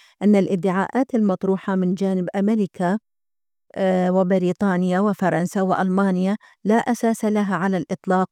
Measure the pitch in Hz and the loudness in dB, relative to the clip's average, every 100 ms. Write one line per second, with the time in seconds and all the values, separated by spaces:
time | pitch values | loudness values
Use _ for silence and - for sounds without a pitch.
0 | - _ 196 208 185 190 190 180 190 247 | -20 _ 2 4 2 0 0 -2 -2 -2
1 | 262 240 208 185 196 190 - 190 180 185 | -2 0 0 0 -2 -2 -2 -2 0 0
2 | 190 185 175 202 196 226 190 - 175 208 | -2 -2 -4 -2 0 0 -2 -2 -2 -2
3 | - _ _ _ _ _ _ - 190 185 | -6 _ _ _ _ _ _ -4 0 2
4 | 185 185 185 190 180 180 202 180 180 180 | 2 2 2 2 0 0 0 0 0 0
5 | 208 196 180 165 175 202 190 - 185 185 | 0 0 0 0 -2 -2 0 0 0 0
6 | 196 180 185 208 - _ 196 226 - 233 | 0 0 -2 -4 -8 _ 0 0 0 -2
7 | 226 220 220 208 202 180 190 190 - 180 | -2 -2 -2 0 -2 -2 -2 -2 -4 -6
8 | - 185 185 | -2 0 0